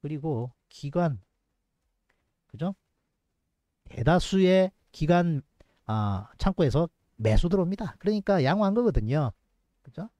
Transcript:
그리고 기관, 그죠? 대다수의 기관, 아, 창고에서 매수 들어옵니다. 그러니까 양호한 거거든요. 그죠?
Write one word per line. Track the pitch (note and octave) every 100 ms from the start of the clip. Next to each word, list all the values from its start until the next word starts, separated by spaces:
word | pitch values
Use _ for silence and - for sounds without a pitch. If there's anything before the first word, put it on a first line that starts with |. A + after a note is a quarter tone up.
그리고 | D3 D3+ D#3 C3 B2 _ _
기관, | - C#3+ F3 E3+ A#2+ _ _ _ _ _ _ _ _ _ _ _ _ _
그죠? | G#2+ E3 G3 _ _ _ _ _ _ _ _ _ _ -
대다수의 | - B2 F3 - F#3+ F#3 F#3 F#3+ _ _
기관, | - D3+ F3 F3 D3+ - _ _ _ -
아, | A2 G#2+ G2 G2+ _
창고에서 | - F#3+ D#3 B2+ E3+ _ _ _
매수 | G#2+ G#2+ E3+
들어옵니다. | F#3+ F3 G3 G3 -
그러니까 | F#3+ G#3+ G3 G3
양호한 | C3 F#3 G3+
거거든요. | G#3 A#3+ D3 G#2+ C#3+ C3+ - _ _ _ _
그죠? | - - G#3 _